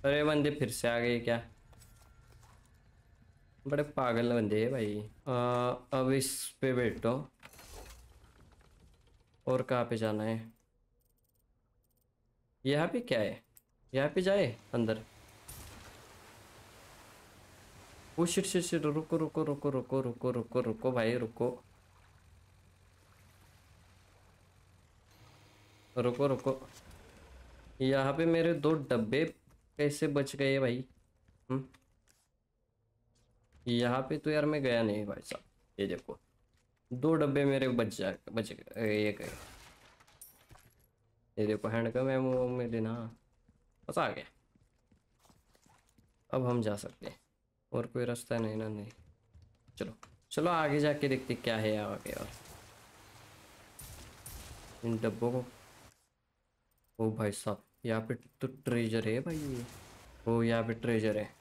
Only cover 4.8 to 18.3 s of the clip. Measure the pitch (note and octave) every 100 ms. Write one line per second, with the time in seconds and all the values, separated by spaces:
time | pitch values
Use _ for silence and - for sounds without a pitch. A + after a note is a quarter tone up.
4.8 | G#2+ G#2 G#2+ - - B2 B2 B2 B2 -
5.8 | - C3+ C3 C3+ C3 - - - C3+ B2
6.8 | A#2+ A#2 A2+ B2+ D3 _ - - - -
7.8 | - - - - - - - - - -
8.8 | - - - _ _ _ - B2+ B2+ B2
9.8 | A#2+ A2+ A2 G#2+ G#2+ A2+ A2+ - _ _
10.8 | _ _ _ _ _ _ _ _ _ _
11.8 | _ _ _ _ _ _ _ _ C3 C#3+
12.8 | E3+ B3 A#3+ A#2 G2+ - _ - _ _
13.8 | _ C3 C#3+ E3 F#3 G3+ D3 A2 - B2
14.8 | A2+ A2 - - - - - - - -
15.8 | - - - - - - - - - -
16.8 | - - - - - - - - - -
17.8 | - - - - E3+